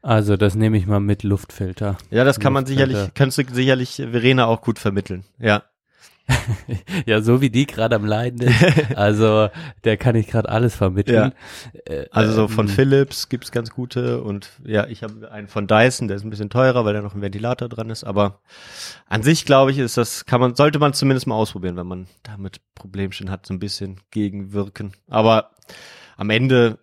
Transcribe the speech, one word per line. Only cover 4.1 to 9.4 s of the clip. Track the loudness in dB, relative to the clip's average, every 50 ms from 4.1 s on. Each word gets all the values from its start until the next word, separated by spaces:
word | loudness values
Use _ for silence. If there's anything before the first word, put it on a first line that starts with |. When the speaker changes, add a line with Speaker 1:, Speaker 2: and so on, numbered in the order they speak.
| -4 2 4 4 4 4 4
Speaker 2:
auch | 2 0 0
gut | 0 -4 -4 -2
vermitteln, | -2 -2 -2 -2 -4 -4 -12 -12 -12 _ _ _
ja. | 2 2 2 2 0 _ _ _ _ _ _ _ _ -20 _ _ _ -2
Speaker 1:
<laughs> | -2 -2 0 -4 -8 -8 -6 -10 -10 -10 -10 -8 -8 -6 -2
Ja, | 0 0 2
so | 4 2 2 4
wie | 2 2
die | 2 0 -2
gerade | 0 -2 -4 0 0 0
am | 0 0
Leiden | -2 -2 -2 -4 -6 -6 -2
ist, | 2 2 4 6 4 4 4
Speaker 2:
<laughs> | 2 2 0 0
Speaker 1:
also | 2 2 2 4 4 4 4 4 4